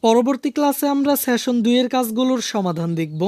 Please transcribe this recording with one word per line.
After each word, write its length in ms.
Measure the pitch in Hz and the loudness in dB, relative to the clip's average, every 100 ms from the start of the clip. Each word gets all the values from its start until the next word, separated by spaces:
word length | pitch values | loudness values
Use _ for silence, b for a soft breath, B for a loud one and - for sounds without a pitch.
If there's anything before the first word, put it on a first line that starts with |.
পরবর্তী 460 | 226 233 233 170 294 | 4 4 2 -2 -4
ক্লাসে 340 | 277 285 277 285 277 | 0 0 0 0 0
আমরা 180 | 277 277 - | 0 0 0
সেশন 300 | 240 - 240 220 | -2 0 0 2
দুইয়ের 220 | 240 254 | 2 2
কাজগুলোর 520 | 254 240 220 254 254 220 | 0 -2 0 0 0 -2
সমাধান 360 | 214 185 165 170 165 | -2 -2 -2 -4 -4
দেখব। 220 | 160 156 | -4 -2